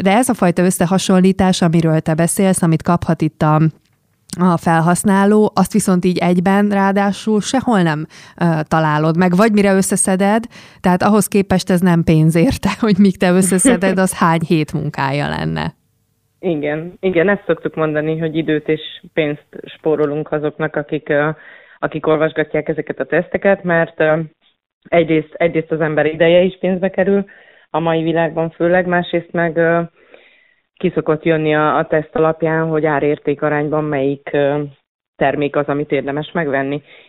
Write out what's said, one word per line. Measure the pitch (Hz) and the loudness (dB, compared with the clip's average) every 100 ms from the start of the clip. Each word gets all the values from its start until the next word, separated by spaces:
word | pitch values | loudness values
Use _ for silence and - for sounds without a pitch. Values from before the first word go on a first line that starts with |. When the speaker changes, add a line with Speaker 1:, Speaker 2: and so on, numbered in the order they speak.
Speaker 1:
de | 185 208 | 0 2
ez | 262 | 0
a | |
fajta | - 180 175 | 0 0 2
összehasonlítás, | 180 - 175 190 - 185 190 190 185 180 | 0 0 0 0 2 4 4 2 0 2
amiről | 175 170 165 156 | 2 2 2 0
te | 170 | 0
beszélsz, | 156 170 - 190 180 | -2 -2 0 0 2
amit | 165 160 | 2 0
kaphat | - 170 - 160 | 0 -2 0 -2
itt | 156 - | -2 0
a, | 156 156 160 - _ _ _ _ - - | 2 4 2 -2 _ _ _ _ -14 -2
a | 180 165 | 0 2
felhasználó, | 180 165 165 175 214 196 202 214 214 | 2 2 2 2 2 2 4 4 2
azt | - 185 | 0 0
viszont | 214 202 180 185 | 0 0 0 0
így | 175 | 0
egyben | 175 180 185 196 208 | 0 0 2 2 2
ráadásul | 202 196 196 202 190 220 214 | 0 0 0 -2 -2 -2 -2
sehol | - 262 247 208 | -2 -2 0 2
nem, | 170 151 156 - - - | 2 -2 -8 -16 -18 -2
ö, | 170 160 151 | -2 0 0
találod | 160 156 151 160 160 | 0 0 0 0 2
meg, | 185 180 | 2 2
vagy | 226 | 2
mire | 208 196 190 | 4 2 2
összeszeded, | 185 190 - 190 196 226 226 - - - | 0 -2 0 0 2 0 -4 -18 -20 -4
tehát | 185 180 | 0 2
ahhoz | 208 208 - | 4 2 2
képest | 202 190 185 - | 0 0 0 2
ez | 180 | 2
nem | 185 170 | 4 2
pénz | 165 156 160 165 | 4 4 4 4
érte, | 262 - 196 | 2 0 -4
<laughs> | - 226 | -2 0
hogy | 190 | 4
míg | 202 - | 4 2
te | 180 | 2
összeszeded, | 185 190 185 262 214 190 185 | 2 2 2 2 2 0 0
az | 190 - | 0 0
hány | 175 165 165 | 0 0 0
hét | 165 147 | 0 0
munkája | 151 151 147 135 143 147 | -4 -6 -4 -4 -4 -4
lenne. | 156 160 160 160 - _ _ _ _ _ - | -4 -4 -4 -6 -8 _ _ _ _ _ -8
Speaker 2:
Igen, | 180 151 147 156 170 - | -4 -4 -4 -6 -8 -6
igen, | 190 170 185 | -2 0 0
ezt | 196 - | 0 -2
szoktuk | 160 151 160 | -6 -4 -4
mondani, | 156 151 156 160 | -4 -2 -4 -4
hogy | 165 160 | -4 -4
időt | 151 151 - | -2 -2 -2
és | 151 - - - | -6 -6 -18 -8
pénzt | - 151 147 _ - - - | -4 -4 -4 _ -20 -20 -6
spórolunk | 160 147 147 151 147 | -2 0 -2 -4 -6
azoknak, | 151 147 - 156 160 | -6 -6 -6 -6 -6
akik, | 147 151 - | -6 -8 -2
ö, | 147 151 151 - - - - | -2 -2 -6 -16 -20 -20 -8
akik | 151 160 156 | -8 -4 0
olvasgatják | 156 156 156 151 151 151 | 0 0 -2 -4 -4 -4
ezeket | 156 147 - | -6 -8 -8
a | 135 | -2
teszteket, | 156 180 - 196 196 | -2 -2 -2 0 0
mert, | 180 165 165 - | 0 0 0 0
ö, | 156 160 156 _ _ _ _ _ - | 0 0 -2 _ _ _ _ _ -2
egyrészt, | 170 160 156 151 | 0 2 0 -2
egyrészt | - 170 160 160 | -4 -2 -2 -4
az | 160 | -4
ember | 156 151 151 | -2 0 -2
ideje | 160 170 175 | 2 4 4
is | 185 - | 2 -2
pénzbe | 185 185 190 | -4 -2 -2
kerül, | 190 185 202 196 - - _ - | -2 0 0 -2 -14 -20 _ -8
a | 156 | -4
mai | 165 165 | -2 0
világban | 160 160 160 165 165 | 0 0 -2 -2 -6
főleg, | - 170 180 180 | -2 0 2 2
másrészt | 175 175 170 170 | -2 -2 -6 -4
meg, | 170 170 160 | -4 -2 0
ö, | 165 170 170 _ _ - _ _ _ _ _ - | 0 0 -4 _ _ -20 _ _ _ _ _ -6
ki | 180 156 | -4 -2
szokott | 156 151 | -2 -2
jönni | 165 160 156 151 | 0 0 0 0
a, | 151 135 | 2 0
a | 160 | 0
teszt | 156 151 160 | -2 -2 0
alapján, | 160 160 160 160 165 | 0 0 -2 -2 -2
hogy | 156 156 | 0 0
árérték | 139 147 147 147 143 | 0 -2 -2 -4 -4
arányban | 151 147 147 151 | -2 -2 -2 -2
melyik, | 151 143 139 143 - | -2 -2 -2 -4 -4
ö, | 143 139 147 143 - _ _ _ - | -2 0 -2 -6 -12 _ _ _ -4
termék | 143 143 143 151 | -2 -2 -2 -4
az, | 143 | -2
amit | 143 151 | -4 -2
érdemes | 139 139 143 156 | -4 -4 -8 -6
megvenni. | 175 143 135 135 143 - - | -6 -4 -4 -4 -6 -10 -20